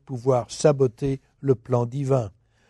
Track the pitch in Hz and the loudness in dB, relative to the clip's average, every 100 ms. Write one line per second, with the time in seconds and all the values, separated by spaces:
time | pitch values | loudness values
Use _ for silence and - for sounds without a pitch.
0 | - 127 127 123 110 - 160 139 131 - | -10 -6 0 0 0 0 2 4 0 0
1 | 139 135 _ _ 139 123 - 123 120 135 | -4 -6 _ _ -2 -2 0 -2 -2 -4
2 | 135 135 104 - _ _ _ | -2 -2 -2 -12 _ _ _